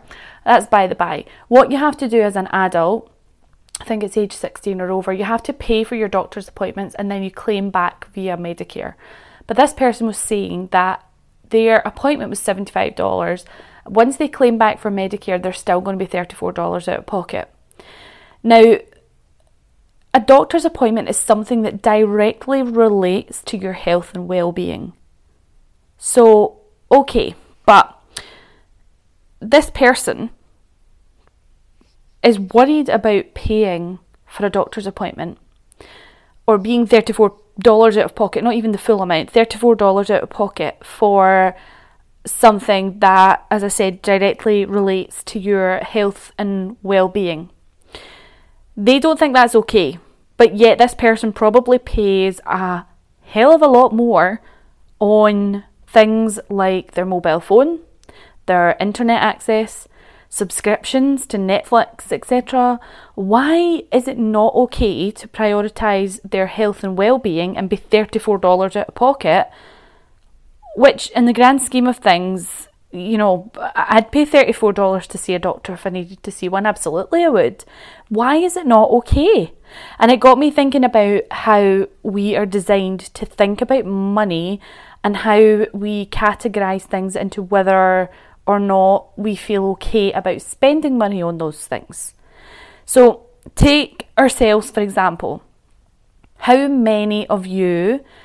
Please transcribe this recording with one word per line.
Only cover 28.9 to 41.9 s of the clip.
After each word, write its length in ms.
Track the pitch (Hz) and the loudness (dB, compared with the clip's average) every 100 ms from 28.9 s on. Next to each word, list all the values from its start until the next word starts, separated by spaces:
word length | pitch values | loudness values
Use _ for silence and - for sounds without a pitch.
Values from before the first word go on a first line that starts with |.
| _ _ _ _ _ | _ _ _ _ _
this 300 | 220 285 294 | 2 2 2
person 600 | - 247 254 - - 233 - _ _ _ _ _ _ _ _ _ _ _ _ _ _ _ _ _ _ | 2 2 2 -4 -8 -10 -14 _ _ _ _ _ _ _ _ _ _ _ _ _ _ _ _ _ _
is 180 | 240 208 | 0 0
worried 500 | 190 233 269 302 269 | 0 2 4 2 0
about 440 | 220 220 202 - | -2 0 -2 -4
paying 640 | - - 214 202 175 175 185 _ _ _ | -8 -4 -2 -2 -4 -8 -14 _ _ _
for 200 | - 202 | -6 -4
a 40 | |
doctor's 380 | 196 - - 196 | -2 -4 -6 -12
appointment 500 | - 185 - 170 - _ _ _ - - - - _ _ _ - | -10 -10 -10 -12 -14 _ _ _ -20 -20 -20 -20 _ _ _ 0
or 120 | 208 | 0
being 280 | 208 240 226 | 0 -2 4
thirty-four 520 | 226 - 220 202 - _ - | 2 2 2 0 0 _ 0
dollars 360 | 233 220 226 208 | 4 6 4 4
out 100 | - | -2
of 100 | - | -2
pocket, 280 | 202 - | -4 -2
not 120 | 240 233 | -2 -2
even 180 | 220 | -2
the 40 | 202 | -2
full 240 | - 208 | -2 -2
amount, 300 | 180 160 175 | 0 -2 0
thirty-four 440 | 233 226 214 240 220 | 0 0 0 0 2
dollars 340 | 202 196 202 | 2 2 0
out 140 | 202 | -2
of 60 | - | -2
pocket 480 | - 202 - 151 - | -6 -6 -4 -8 -8
for 720 | - - 208 202 190 190 185 185 - - _ | -18 -2 2 4 4 4 2 -2 -14 -20 _